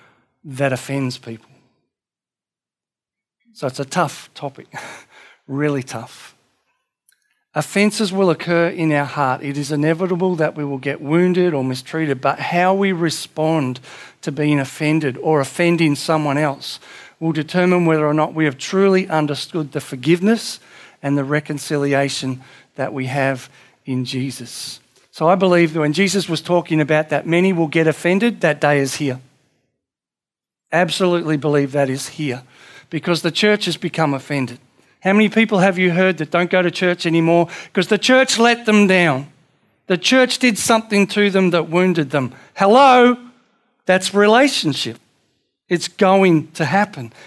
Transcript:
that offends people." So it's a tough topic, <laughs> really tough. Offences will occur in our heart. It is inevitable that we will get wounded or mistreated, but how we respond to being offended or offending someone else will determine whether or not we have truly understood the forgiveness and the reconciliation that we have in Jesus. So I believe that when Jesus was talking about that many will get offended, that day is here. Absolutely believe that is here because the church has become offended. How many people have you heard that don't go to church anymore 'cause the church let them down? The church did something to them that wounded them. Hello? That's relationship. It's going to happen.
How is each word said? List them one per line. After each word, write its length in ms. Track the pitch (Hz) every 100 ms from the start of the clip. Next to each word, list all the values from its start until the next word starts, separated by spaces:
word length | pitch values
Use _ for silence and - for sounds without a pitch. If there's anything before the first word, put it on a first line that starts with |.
| _ _ _ _
that 280 | 156 131 139
offends 460 | 127 - 139 131 123
people." 320 | - 113 _ _ _ _ _ _ _ _ _ _ _ _ _ _ _ _ _ _ _ _ _
So 160 | - 135
it's 100 | 127
a 60 |
tough 440 | 131 180 151 - -
topic, 320 | - 139 139 - - - - -
<laughs> 380 | - - _ -
really 380 | 135 151 143
tough. 500 | 123 113 123 - - _ _ _ _ _ _ _ _ _ _ _ _
Offences 580 | 151 - 196 208 208 202
will 160 | 190 190
occur 400 | 156 170 170 170
in 220 | - 160
our 120 | 147
heart. 360 | 139 147 135 127
It 120 | 143 143
is 140 | 139
inevitable 640 | 151 156 165 180 180 185
that 220 | 170 151 156
we 80 |
will 140 | 143 135
get 220 | 139 -
wounded 540 | 143 165 180 180 180
or 80 | 147
mistreated, 580 | 131 127 - 160 156 131
but 200 | 139 143
how 340 | 160 175 185
we 160 | 196 196
respond 880 | 170 165 - - - 156 160 127 123 - - - _
to 100 | -
being 260 | 143 147 147
offended 580 | 135 - 151 156 147 131
or 220 | 160 151
offending 540 | 135 - 175 170 160
someone 440 | 143 - 160 151 139
else 420 | 151 135 - - - - - -
will 120 | 165
determine 540 | 156 151 180 180 180 170
whether 180 | 160
or 100 | 151
not 200 | 151 156
we 120 | 156 156
have 120 | 131
truly 500 | - 190 196 190 185
understood 640 | 156 151 139 - 170 143
the 100 | 143
forgiveness 760 | - 135 143 170 196 226 - - - - - _
and 160 | 143 143
the 60 |
reconciliation 1200 | 135 151 147 147 - 147 143 139 139 - 131 127 - - _
that 180 | - 131
we 140 | 131 131
have 420 | 139 135 131 - _ _ _ -
in 180 | 127
Jesus. 760 | 123 131 135 - 117 - - - _ _ _
So 140 | - 165
I 60 |
believe 400 | 185 185 175 165
that 60 | 160
when 120 | 151
Jesus 340 | 151 196 190 170
was 140 | 156
talking 400 | - 175 - 160
about 300 | 147 156 156
that 160 | 143 -
many 260 | 170 190
will 140 | 170 160
get 200 | 165 156
offended, 540 | 147 170 190 233 -
that 220 | 165 143
day 160 | 147 147
is 160 | 139
here. 260 | - 143 127 - _ _ _ _ _ _ _ _ _ _ _ _ _ -
Absolutely 640 | 160 175 - 185 175 160 151
believe 360 | 151 147 139
that 180 | 143 135
is 180 | 131 -
here 340 | - 147 123 - _ - - -
because 320 | 160 - 165
the 100 | 170
church 360 | 147 208 208 185
has 100 | 151
become 380 | 170 - 151
offended. 440 | 139 - 143 123 120 _ _ _ _
How 120 | 190
many 160 | 202 208
people 300 | 220 226 202
have 180 | 190 180
you 140 | 180
heard 260 | 170 190 160
that 140 | 151
don't 200 | 170 165
go 120 | 185
to 80 | 175
church 340 | - 180 175
anymore 440 | 170 165 165 170 165 - -
'cause 140 | - 175
the 100 | 208
church 400 | - 262 262 208
let 260 | 233 233
them 220 | 226 214 202
down? 400 | 185 170 135 143 _ _ _ _ _ -
The 120 | 180
church 400 | - 262 254 -
did 180 | 247 196
something 500 | - 226 220 202 196
to 200 | 208 202
them 220 | 190 185
that 180 | 175 160
wounded 400 | 175 185 170 139
them. 240 | 143 123 - -
Hello? 640 | - 196 247 277 254 247 247 - _ _ _ _ _
That's 300 | - 185 190
relationship. 840 | 196 208 233 277 - 160 131 117 113 _ _ _ _ _ _ -
It's 200 | 175 -
going 640 | - 190 196 190 160 -
to 120 | -
happen. 480 | 147 190 202 143 117 -